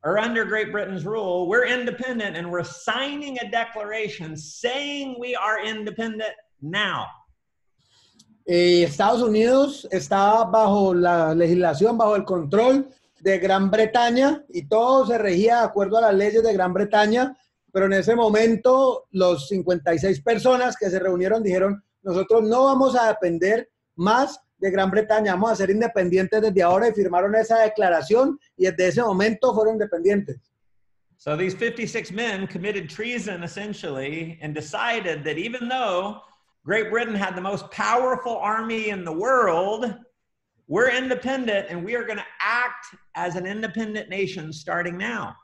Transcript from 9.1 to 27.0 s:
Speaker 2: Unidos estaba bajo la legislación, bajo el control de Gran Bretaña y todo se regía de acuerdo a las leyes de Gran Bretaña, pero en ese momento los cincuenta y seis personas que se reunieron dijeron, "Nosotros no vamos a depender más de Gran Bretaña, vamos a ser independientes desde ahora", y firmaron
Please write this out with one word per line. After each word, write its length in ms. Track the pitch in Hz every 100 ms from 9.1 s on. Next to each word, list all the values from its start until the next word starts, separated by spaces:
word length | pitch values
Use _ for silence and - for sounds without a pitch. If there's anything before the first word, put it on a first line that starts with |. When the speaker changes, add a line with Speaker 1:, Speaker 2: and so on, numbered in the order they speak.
| 233
Speaker 2:
Unidos 640 | 240 214 233 262 277 277 -
estaba 540 | 190 147 196 202 220
bajo 500 | 226 220 214 202 190
la 400 | 175 175 175 160
legislación, 600 | 160 170 180 175 147 214 233
bajo 200 | 220 208
el 80 |
control 640 | - 185 147 202 247 269 269 _ _ _
de 180 | 190 190
Gran 320 | 185 190 196
Bretaña 760 | 214 220 226 240 240 269 302 -
y 180 | 175 147
todo 400 | 214 240 262 240
se 120 | 233
regía 400 | 208 175 214 240
de 60 |
acuerdo 340 | 220 202 196 214
a 40 |
las 120 | 226
leyes 280 | 196 208 220
de 100 | 226
Gran 200 | 202 180
Bretaña, 640 | 180 202 214 208 233 269 269 _ _ _
pero 140 | 190 190
en 60 |
ese 240 | 196 175 233
momento 920 | 226 214 226 226 254 262 262 240 -
los 340 | 190 180 165 -
cincuenta 480 | 196 180 180 160
y 40 | 165
seis 220 | 190 175
personas 540 | - 226 254 254 247 -
que 140 | 190
se 80 | 185
reunieron 440 | 185 180 185 220
dijeron, 420 | 214 185 196 202 _ _
"Nosotros 400 | 196 175 185 226
no 220 | 214 240
vamos 320 | 269 269 269 247
a 120 | 226
depender 600 | 214 180 170 185 226 - _ _
más 460 | - 180 233 277 - _ _
de 120 | 190
Gran 200 | 185 190
Bretaña, 420 | 196 214 214 208
vamos 180 | 180 220
a 40 | 220
ser 140 | 190
independientes 720 | 202 233 220 180 185 190 214
desde 200 | 220 190
ahora", 260 | 175 185 233
y 40 |
firmaron 440 | 214